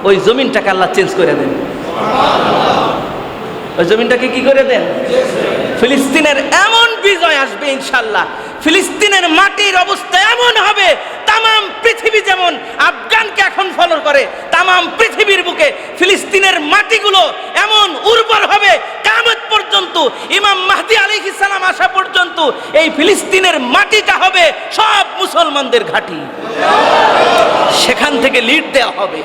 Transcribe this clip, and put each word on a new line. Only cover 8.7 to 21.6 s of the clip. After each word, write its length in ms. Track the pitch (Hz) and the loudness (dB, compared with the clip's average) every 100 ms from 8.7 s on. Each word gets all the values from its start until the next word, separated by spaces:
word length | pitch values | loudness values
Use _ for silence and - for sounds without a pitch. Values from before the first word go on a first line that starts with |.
| 349 - - 415 392 349 | 2 0 -2 2 2 2
মাটির 460 | 320 392 381 403 370 | 4 2 2 0 2
অবস্থা 460 | 359 392 - 359 | 0 -2 0 0
এমন 400 | 415 480 494 440 | 2 2 2 2
হবে, 340 | 392 415 370 285 - - - | 0 2 2 2 -2 -8 -2
তামাম 380 | 427 453 440 392 - | 0 2 0 -2 -2
পৃথিবী 380 | 453 453 466 427 | -2 0 0 0
যেমন 360 | 392 370 359 277 - - | 0 0 0 -2 -10 0
আফগানকে 640 | 311 349 - 440 440 403 | 0 0 -2 0 0 -2
এখন 280 | 381 - 381 277 | -2 0 -4 0
ফলো 220 | 349 320 | 0 0
করে, 220 | 302 285 220 - - | 2 0 0 -6 -2
তামাম 360 | 330 359 359 339 - | 0 2 2 0 0
পৃথিবীর 460 | 440 - 415 392 | -2 0 2 2
বুকে 280 | 359 320 294 - - - | 0 0 0 0 -12 -2
ফিলিস্তিনের 600 | 370 381 - 403 381 359 | 2 2 2 2 2 0
মাটিগুলো 760 | 294 381 403 440 415 381 311 - - - | 2 0 2 0 2 2 2 -2 -6 -2
এমন 360 | 415 427 403 | 0 2 0
উর্বর 440 | 277 403 453 453 427 | 0 2 2 2 0
হবে, 440 | 403 403 403 311 - - | 2 2 4 2 0 -4
কিয়ামত 340 | - 440 466 453 - | -2 0 0 -2 -2
পর্যন্ত, 580 | 440 - 403 349 349 277 - - | -2 0 -4 -2 -2 -2 -4 -4
ইমাম 340 | 359 403 381 370 | 0 0 0 0
মাহদী 300 | 392 339 440 | -2 2 0
আলাইহিস 380 | 392 415 381 - | 0 -2 -6 -4
সালাম 240 | 392 392 | -2 0